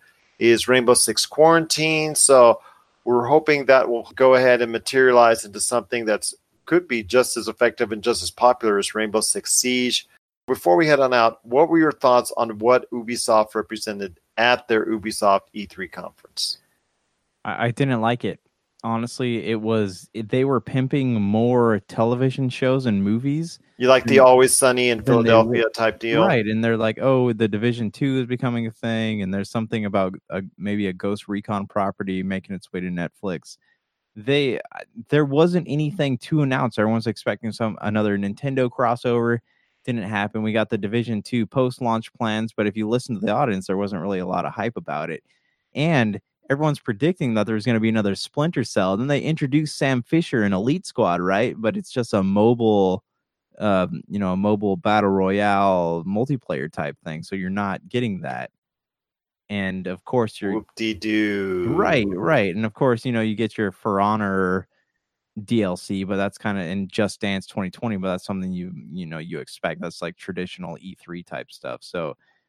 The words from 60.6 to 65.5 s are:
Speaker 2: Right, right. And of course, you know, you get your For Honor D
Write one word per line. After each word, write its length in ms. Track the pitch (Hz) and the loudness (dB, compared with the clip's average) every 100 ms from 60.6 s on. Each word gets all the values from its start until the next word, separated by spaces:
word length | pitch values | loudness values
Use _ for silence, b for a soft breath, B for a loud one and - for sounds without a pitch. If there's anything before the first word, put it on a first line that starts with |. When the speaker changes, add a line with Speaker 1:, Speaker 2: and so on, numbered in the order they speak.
| - - 110 104 107 107 104 101 95 90 90 | -6 -6 -4 -4 -2 0 0 -2 -4 -4 -2
Speaker 2:
Right, 320 | 151 208 151 101 | 0 0 0 -2
right. 460 | 90 165 147 98 | -4 0 0 0
And 120 | 92 110 | -2 -6
of 80 | |
course, 300 | - 139 117 | -2 -2 0
you 80 | 131 | -2
know, 80 | 117 | -2
you 160 | 110 104 | -2 -2
get 200 | 110 - | -4 -2
your 140 | 104 | -4
For 300 | - 107 98 | -4 -2 0
Honor 640 | 101 107 101 95 92 92 - _ _ _ _ _ _ - | 0 0 -2 0 0 -2 -6 _ _ _ _ _ _ -14
D 180 | 98 | -2